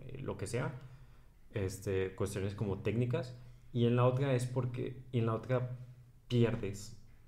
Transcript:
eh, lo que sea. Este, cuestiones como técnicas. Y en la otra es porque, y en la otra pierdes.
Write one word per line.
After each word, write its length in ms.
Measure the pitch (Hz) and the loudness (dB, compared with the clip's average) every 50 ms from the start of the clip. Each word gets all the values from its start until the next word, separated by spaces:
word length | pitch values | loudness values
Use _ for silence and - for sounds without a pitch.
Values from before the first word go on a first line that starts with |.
eh, 180 | - - - - | -12 -12 -10 -8
lo 160 | - 104 104 - | -6 -6 -6 -6
que 80 | - | -6
sea. 360 | - - 120 143 160 147 - - - - - - - - - - - - - - - | -4 -2 -2 -2 -2 -4 -8 -12 -14 -18 -18 -20 -20 -20 -20 -20 -20 -20 -20 -20 -8
Este, 640 | - 107 95 95 95 - - 104 95 95 95 92 95 | -4 -2 -2 -2 -2 -4 -2 0 2 2 2 0 0
cuestiones 380 | - 104 95 98 101 95 104 101 | -2 -2 -2 0 -2 -2 -2 -2
como 260 | - 117 101 92 95 | -2 -2 -2 -2 0
técnicas. 580 | - 110 101 117 127 123 123 165 170 - - - - - - - - - | 0 0 2 2 2 2 0 -2 -2 -4 -10 -14 -16 -18 -18 -18 -18 -6
Y 140 | - 120 117 | 2 4 4
en 100 | 117 120 | 6 6
la 100 | 123 123 | 6 6
otra 280 | 127 127 123 139 139 131 | 6 6 4 2 4 2
es 100 | 120 123 | 2 2
porque, 580 | - - 127 123 123 - 123 120 - - - - - | 0 -2 -2 -2 -2 -2 -4 -4 -4 -6 -8 -12 -2
y 80 | - 120 | 0 2
en 80 | 113 113 | 2 4
la 80 | 113 | 2
otra 420 | 110 - - 127 123 127 120 - - - - - - - - - - - - | 0 0 0 0 0 2 0 -4 -8 -10 -14 -16 -20 -20 -20 -20 -20 -8 0
pierdes. 720 | 123 120 117 110 104 101 101 95 98 - - - - - - - - - - | 4 6 6 6 4 0 -2 -4 -4 -6 -10 -12 -14 -14 -16 -18 -20 -20 -20